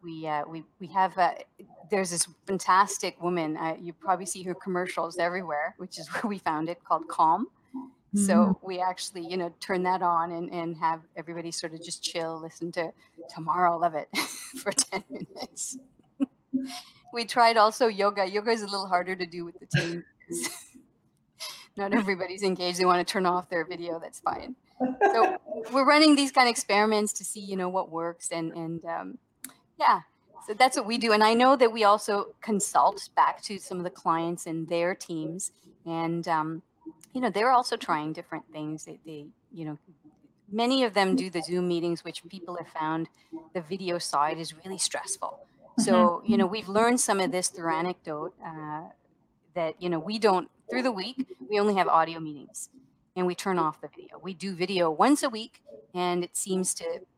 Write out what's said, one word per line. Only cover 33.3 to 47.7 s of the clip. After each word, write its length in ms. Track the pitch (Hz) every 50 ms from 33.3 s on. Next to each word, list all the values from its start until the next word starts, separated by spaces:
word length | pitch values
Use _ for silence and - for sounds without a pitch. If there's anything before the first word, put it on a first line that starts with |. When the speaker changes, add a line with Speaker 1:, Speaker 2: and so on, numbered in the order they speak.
| 170 - -
Speaker 1:
to 160 | - 208 190
some 180 | - - 190
of 60 | 180 170
the 40 | 180
clients 560 | 180 - - 180 165 165 165 170 175 165 -
and 220 | 175 160 165 165
their 260 | 156 175 170 170 175 190
teams. 580 | - - - 170 160 156 156 165 185 - - _ _ _ - _ _ _
And, 420 | 165 165 165 165 165 170 170 160
um, 340 | 180 165 156 156 160 160 165 _ _ _ _ _ - - _ - _ _
you 80 | 254
know, 80 | 254 233
they're 220 | 175 196 220 254
also 260 | 262 240 247 - -
trying 340 | 226 - - 175 151 151 156
different 320 | 151 165 175 _ 170 156 - _
things. 320 | 156 151 151 151 156 156 -
They, 160 | 170 160 - _
they, 220 | 160 156 147 147 - - _ _ _ -
you 100 | 165 160
know, 140 | 151 151 147 _ _ 170 _ _ - _ _ _ _ _ _ _ -
many 320 | 202 214 233 240 262 269 254
of 100 | 233 185
them 220 | 208 196 190 190
do 140 | 180 180 190
the 120 | 180 175
Zoom 280 | 160 165 175 180 180 180
meetings, 340 | 175 170 165 175 170 165 -
which 240 | 170 160 - _
people 300 | 170 190 190 170 170 180
have 100 | 175 160
found 400 | - - 165 156 156 160 160 165 - _ _ _ _ - - - - _
the 80 | 185
video 380 | 165 147 185 190 190 180 175 175
side 380 | 170 - - 143 143 156 160
is 160 | 160 165 156 160 - -
really 120 | 190 190
stressful. 720 | 185 - - - - - - - - - - - - - _ _ _ _ - -
So, 140 | - 220 214
Speaker 2:
Mm-hmm. 400 | 190 180 175 175 170 - - -
Speaker 1:
you 60 | 220
know, 80 | 196 190
we've 240 | 180 190 226 190 180
learned 320 | 196 208 226 233 240 247
some 180 | - - 214 196
of 120 | 190 175
this 180 | 175 180 175 -
through 240 | - 185 170 165